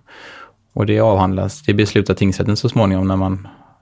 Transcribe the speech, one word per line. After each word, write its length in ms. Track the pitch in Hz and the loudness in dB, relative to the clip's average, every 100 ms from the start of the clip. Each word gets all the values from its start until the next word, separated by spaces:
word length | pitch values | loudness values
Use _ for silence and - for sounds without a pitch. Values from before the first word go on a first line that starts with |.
| _ - - - - _ _ | _ -20 -20 -20 -20 _ _
Och 120 | - 107 | -4 0
det 140 | 107 | 2
avhandlas, 600 | 110 98 95 92 98 - | 2 2 2 0 -4 -4
det 120 | - | -2
beslutar 400 | 107 101 104 98 | 0 0 0 0
tingsrätten 420 | 95 98 - 101 107 | 0 0 0 -2 -2
så 120 | 120 | -2
småningom 400 | 117 101 95 95 | 0 0 0 0
när 80 | 95 | 0
man 320 | 95 95 98 - _ _ | -2 -4 -10 -20 _ _